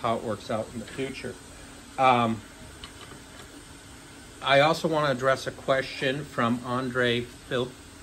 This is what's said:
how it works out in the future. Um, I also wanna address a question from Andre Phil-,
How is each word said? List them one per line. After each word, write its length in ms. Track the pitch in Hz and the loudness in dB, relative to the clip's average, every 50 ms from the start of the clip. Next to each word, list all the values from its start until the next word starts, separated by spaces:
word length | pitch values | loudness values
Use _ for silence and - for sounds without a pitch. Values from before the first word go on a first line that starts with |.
how 140 | - 117 117 | -2 0 0
it 60 | 117 | 0
works 280 | - 117 104 - - - | -2 -4 -6 -6 -4 -4
out 180 | 110 107 110 - - | -4 -4 -4 -6 -8
in 60 | 113 | -10
the 60 | 110 | -10
future. 480 | - - 139 135 135 135 - - 117 - - - - - - - - - - - - - - | -10 -6 -6 -6 -6 -6 -8 -10 -10 -10 -12 -16 -18 -18 -18 -18 -18 -18 -18 -18 -6 0 4
Um, 420 | 131 131 123 120 117 113 110 107 - - - - - - - - - - - - - - - - - - - - - - - - - - - - - - - - - - - - - - - - | 6 8 8 8 6 4 2 -2 -6 -14 -18 -18 -18 -18 -18 -16 -16 -16 -16 -16 -18 -16 -16 -18 -18 -18 -18 -18 -18 -18 -18 -20 -20 -20 -20 -20 -20 -20 -20 -20 -20 -20 -20 -20 -20 -20 -12 -4
I 180 | 135 135 139 139 | 2 6 6 8
also 260 | 143 160 165 160 - | 8 6 4 2 0
wanna 240 | 160 160 151 151 143 | 0 2 2 2 2
address 360 | 127 120 135 131 135 131 - | 2 2 2 2 2 2 0
a 40 | 135 | -8
question 720 | - - - - 135 135 131 - - - 147 131 135 147 - | -8 -4 0 0 2 2 0 -4 -4 -2 -2 0 -2 -2 -6
from 360 | - - 131 120 117 120 123 123 | -6 -2 0 2 2 2 0 -2
Andre 580 | 127 123 127 131 127 123 127 123 120 120 120 | -2 -2 -2 -2 -2 0 2 2 2 2 0
Phil-, 500 | 117 - - - - - - 120 123 123 - - - - - - | -2 -6 -10 -14 -8 -4 -2 -2 -2 -2 -6 -14 -18 -20 -20 -20